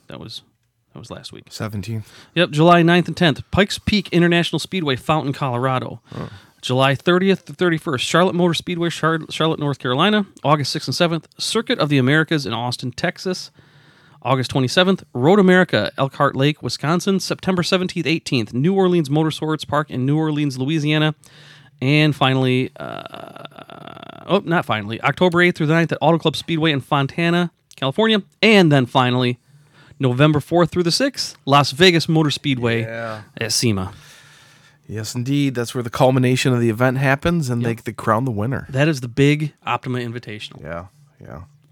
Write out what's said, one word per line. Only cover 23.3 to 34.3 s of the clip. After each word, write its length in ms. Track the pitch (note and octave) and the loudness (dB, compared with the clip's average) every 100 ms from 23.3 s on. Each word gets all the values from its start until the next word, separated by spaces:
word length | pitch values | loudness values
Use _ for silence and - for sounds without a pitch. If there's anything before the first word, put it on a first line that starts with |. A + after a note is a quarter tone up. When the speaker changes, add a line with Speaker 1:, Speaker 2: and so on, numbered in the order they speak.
| - - - - G1+ - G1+ - - - | -18 -20 -20 -20 -20 -20 -20 -20 -14 -2
Speaker 1:
oh, 160 | F#3+ | -2
not 200 | G3+ E3+ | 0 -2
finally, 380 | - G#2+ G#2 A#2 | 0 -2 -4 -4
October 400 | C3+ - F3+ E3+ | -2 2 2 4
eighth 140 | F3 F3 | 2 2
through 100 | D3+ | 2
the 80 | |
ninth 180 | E3 E3 | 2 0
at 60 | - | 0
Auto 180 | D3 E3 | 2 2
Club 180 | D#3+ - | 0 -4
Speedway 340 | - E3 D#3+ | -4 -2 0
in 80 | C#3+ | 0
Fontana, 720 | - D3 C3+ - E3+ E3+ E3+ - _ - | 0 -2 0 -2 0 0 -2 -6 _ -6
California. 460 | C3 E3 A3 G#3+ - _ | -4 0 2 0 -4 _
And 300 | G#3+ G#3 E3 | 6 6 6
then 140 | C#3+ B2 | 4 4
finally, 520 | C#3 B2 B2 B2 B2 _ _ _ _ - - | 2 2 2 0 -4 _ _ _ _ -20 -4
November 420 | C3 B2 D3+ D3+ | 0 4 4 2
fourth 300 | - E3+ E3+ | 0 2 2
through 140 | F3+ | 0
the 80 | E3+ | -2
sixth, 440 | - C#4 - - - | 0 -2 -4 -10 -8
Las 280 | - C#3 C#3+ | 2 4 4
Vegas 360 | C3+ F#3 E3 - | 4 4 4 2
Motor 220 | D#3+ D3+ | 2 0
Speedway 520 | - D3 B2+ A#2 A2+ | -2 -4 -2 0 -2
Speaker 2:
Yeah. 400 | A2+ A2+ A2+ A2 G#2+ - | -4 -8 -10 -12 -14 -10
Speaker 1:
at 140 | A2+ | -6
sema. 400 | - B2 G2 F#2 - - - - | -2 0 -2 -4 -12 -20 -20 -20